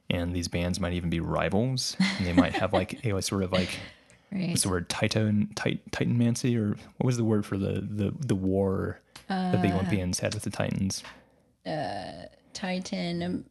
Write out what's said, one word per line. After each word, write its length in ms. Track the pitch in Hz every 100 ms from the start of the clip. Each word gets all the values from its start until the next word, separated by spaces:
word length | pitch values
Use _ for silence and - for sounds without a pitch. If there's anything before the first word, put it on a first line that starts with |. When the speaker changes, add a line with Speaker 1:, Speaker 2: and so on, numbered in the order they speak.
| -
Speaker 1:
and 260 | 90 87
these 140 | 90 87
bands 300 | 87 87 90
might 120 | 87
even 180 | 87 85
be 100 | 85
rivals, 760 | 82 78 80 95 127 127 - - - -
and 80 | 90
they 60 |
might 220 | 87 -
have, 180 | - 95
like, 200 | 95 92
Speaker 2:
<laughs> 120 | -
Speaker 1:
a 160 | 117 98
sort 200 | - 101
of, 100 | 92
like, 260 | 92 90 - - - - - -
Speaker 2:
Right. 180 | 98 92
Speaker 1:
what's 120 | 87
the 60 | 104
word? 200 | 92 87
Titan, 600 | - 107 110 110 104 104
tit-, 340 | - - - -
titanmancy, 640 | - - 120 117 113 131 117
or 140 | 104 104 - -
what 80 | 127
was 100 | 120
the 80 |
word 200 | 113 107
for 140 | 104 101
the, 220 | 98 98
the, 320 | 101 104 98 -
the 160 | 120
war 680 | 101 95 95 98 95 92 95 _ - -
that 320 | 190 185 180
the 60 | 98
Speaker 2:
Uh, 40 |
Speaker 1:
Olympians 460 | 90 92 104 90 87
had 140 | 110
with 100 | 104
the 60 | -
Titans? 520 | 104 104 - 95 - - - - _ _ _ 180
Speaker 2:
uh, 600 | 160 104 98 90 82 - - _
Titan, 920 | - 185 185 185 190 175 175 175 180 -